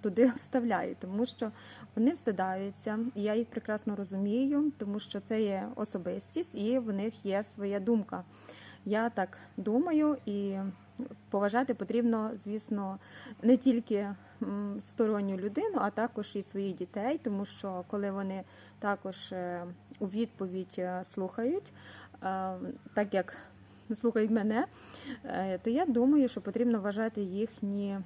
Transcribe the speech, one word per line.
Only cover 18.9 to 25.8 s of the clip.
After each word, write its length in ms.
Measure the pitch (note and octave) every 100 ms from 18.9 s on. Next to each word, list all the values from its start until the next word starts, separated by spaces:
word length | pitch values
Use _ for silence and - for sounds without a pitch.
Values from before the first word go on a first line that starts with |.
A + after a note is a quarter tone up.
| G3+ F#3+ F#3 -
е, 340 | F#3+ F3+ F3 F3 F3 - -
у 80 | G3+
відповідь, 680 | G#3 A3+ - F#3+ F#3 F#3 -
е, 260 | F3+ F3+
слухають, 720 | F#3+ - F#3+ - A#3 F4+ - - - - - -
е, 300 | F#3+ F#3+ F#3+ F#3 F3+ - -
так 200 | - G#3
як 200 | G3 F3+ - - - - - - A3
слухають 360 | A#3+ A3+ G#3+
мене, 340 | A3+ G#3+ A3 F4 - - - C#4 B3 -
е, 320 | F3 F#3+ F#3
то 120 | A3+
я 160 | B3